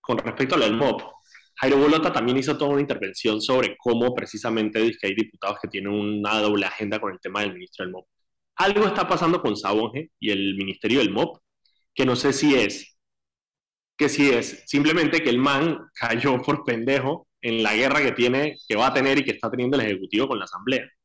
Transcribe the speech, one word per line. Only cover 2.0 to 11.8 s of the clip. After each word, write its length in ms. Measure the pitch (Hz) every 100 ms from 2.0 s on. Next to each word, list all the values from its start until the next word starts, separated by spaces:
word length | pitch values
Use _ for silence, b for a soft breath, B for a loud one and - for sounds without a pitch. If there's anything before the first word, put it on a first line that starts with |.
| 156
también 280 | 135 117 131
hizo 180 | 131 151
toda 140 | 143
una 100 | 143
intervención 600 | 143 139 95 - 113 107
sobre 340 | 107 131 113 -
cómo 380 | 123 117 123
precisamente 680 | 123 98 107 120 113 107 107
dice 180 | 113 113
que 40 | 98
hay 60 |
diputados 440 | 98 107 _ 98 104
que 80 | 95
tienen 240 | 98 98
una 480 | 104 104 104 104 110
doble 240 | 107 107
agenda 340 | 95 - 104 107
con 140 | 104
el 80 | 92
tema 220 | 92 98
del 100 | 104
ministro 320 | 90 92 -
del 80 | 92
mop. 140 | 92 _ _ _ _ _ -
Algo 300 | 190 208 208
está 200 | - 175
pasando 360 | 175 170 175
con 160 | 135 104
Sabonge 520 | 98 107 113 127 160 _
y 120 | 107
el 240 | 98 98
ministerio 460 | 95 98 95 107 127
del 100 | 107
mop, 260 | 98 151 - _ _ _ _